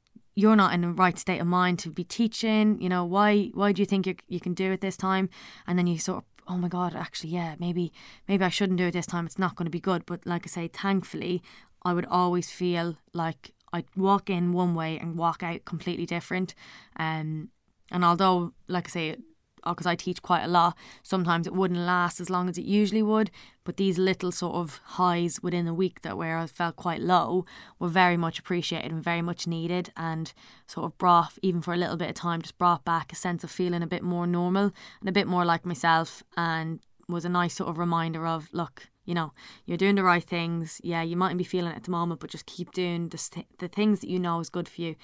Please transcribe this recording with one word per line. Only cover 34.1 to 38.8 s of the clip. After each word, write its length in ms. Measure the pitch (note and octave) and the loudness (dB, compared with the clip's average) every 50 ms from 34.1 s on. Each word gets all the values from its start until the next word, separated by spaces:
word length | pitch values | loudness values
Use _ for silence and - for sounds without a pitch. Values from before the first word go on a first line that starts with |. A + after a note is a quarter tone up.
| F3 F3 F3 | -2 0 0
normal 460 | F3 F3 F3 F3 F3+ F#3 G3 G3+ G3+ - - - - - - | 0 2 2 2 2 2 2 2 2 0 -4 -12 -20 -14 -8
and 100 | - F#3+ | -4 0
a 20 | |
bit 140 | F3 G3+ F#3+ | 0 2 2
more 180 | - F3+ F3+ F3 | 2 2 2 2
like 220 | E3+ E3 E3 - | 2 2 0 0
myself, 560 | F3 E3+ - - E3 E3 E3 E3 - - - - _ _ F3 | -4 -4 0 2 4 4 4 2 -2 -6 -14 -20 _ _ -2
and 420 | E3+ E3 D#3+ D#3+ D#3+ D#3+ D#3+ - _ _ _ _ _ | -2 -2 -2 -2 -4 -6 -8 -10 _ _ _ _ _
was 200 | - F3 E3+ D#3 | -6 -4 -2 -2
a 20 | F3 | 0
nice 260 | F3+ F3+ F3 E3+ - | 2 2 2 0 0
sort 140 | - E3+ - | -4 -4 -4
of 80 | D#3+ | -2
reminder 500 | D#3+ F3 F3 E3+ E3 E3 E3 D#3+ D#3+ D#3+ | -2 0 2 2 0 0 -2 -4 -4 -2
of, 220 | E3 E3 D#3+ D#3 - | -2 -2 -4 -6 -6
"Look, 360 | - F3 E3 - - - | -6 -6 -6 -6 -8 -16